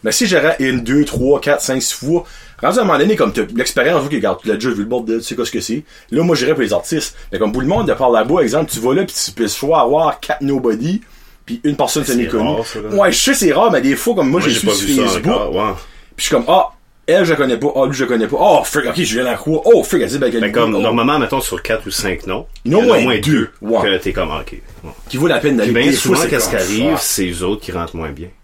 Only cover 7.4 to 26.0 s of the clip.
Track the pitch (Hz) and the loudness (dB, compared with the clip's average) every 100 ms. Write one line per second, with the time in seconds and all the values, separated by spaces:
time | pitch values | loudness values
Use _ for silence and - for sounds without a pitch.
7.4 | 107 123 131 208 180 107 131 113 113 170 | -2 0 0 0 0 2 2 2 2 2
8.4 | 123 139 156 110 120 160 190 - - - | 2 0 -2 -2 0 0 -2 -4 -8 -4
9.4 | 107 - 139 160 120 151 165 - - 123 | -4 -2 2 2 4 2 0 -2 -8 -4
10.4 | 139 135 123 110 147 208 - - - - | -2 0 0 0 -2 -4 -6 -20 -20 -20
11.4 | - 117 147 143 139 151 139 120 113 107 | -12 -4 -2 0 -2 -2 0 0 0 -2
12.4 | 110 107 113 110 107 208 - - - - | -2 -2 -6 -8 -2 2 2 2 0 2
13.4 | 185 143 226 151 131 131 233 202 135 170 | 2 4 4 4 2 0 0 0 2 2
14.4 | 156 113 101 95 - - 101 90 117 240 | 0 0 0 0 0 0 0 0 0 0
15.4 | - 90 107 90 - - - - - 139 | -2 -2 -2 -4 -12 -20 -20 -8 0 0
16.4 | 117 185 - - _ _ - 175 170 143 | 4 4 2 -6 _ _ 0 2 2 2
17.4 | 131 117 143 139 127 135 123 117 107 143 | 2 0 0 0 0 0 0 0 0 2
18.4 | 190 147 - 147 120 - - 113 127 107 | 4 4 2 -2 -2 -2 -2 -2 -2 -4
19.4 | - 156 - 220 - 175 101 139 127 117 | -2 0 6 6 6 -2 0 0 0 0
20.4 | 104 113 113 104 110 117 120 151 113 135 | 0 0 0 0 0 2 2 0 0 -2
21.4 | - 90 - 110 101 - 101 85 92 92 | -4 -8 -4 -4 -4 -4 -4 -4 -6 -8
22.4 | - - 117 180 247 208 127 107 151 139 | -8 -10 0 4 4 4 4 0 2 0
23.4 | 113 - 104 113 101 95 98 87 80 76 | 0 -6 -2 0 2 0 -2 -4 -4 -6
24.4 | - - - - 78 - - 131 165 123 | -10 -16 -18 -18 -18 -18 -10 -2 0 2
25.4 | 147 123 104 117 143 131 | 2 2 2 2 2 2